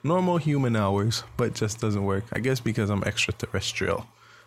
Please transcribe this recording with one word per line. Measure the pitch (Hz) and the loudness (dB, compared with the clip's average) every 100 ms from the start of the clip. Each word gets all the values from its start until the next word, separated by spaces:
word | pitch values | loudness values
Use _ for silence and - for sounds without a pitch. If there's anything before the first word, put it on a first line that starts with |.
normal | 139 180 185 175 | 2 2 4 2
human | 156 143 127 113 | 2 2 2 2
hours, | 101 101 107 - - - | 2 2 0 -2 -6 -2
but | 117 | -2
it | |
just | - 107 - | 0 -4 -2
doesn't | 110 101 | -2 0
work. | 98 98 107 | 0 -2 -2
I | - | -2
guess | 123 127 | 0 0
because | 117 110 101 | -2 0 0
I'm | 101 | 0
extraterrestrial. | 104 - - - - 104 - - 92 87 113 _ - - | 0 -2 -2 -2 -4 -4 -4 -2 0 -2 -4 _ -20 -20